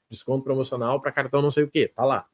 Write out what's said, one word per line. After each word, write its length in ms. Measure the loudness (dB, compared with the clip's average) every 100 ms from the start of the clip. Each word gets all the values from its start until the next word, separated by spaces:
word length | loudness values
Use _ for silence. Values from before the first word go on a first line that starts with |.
| _
desconto 340 | -10 -4 -2
promocional 560 | 0 -2 -2 -2 -2 -2
pra 120 | -2
cartão 320 | -2 0 2
não 80 | 2
sei 120 | 2
o 60 | 0
quê. 220 | 2 0 0
Tá 80 |
lá. 220 | 0 0 -4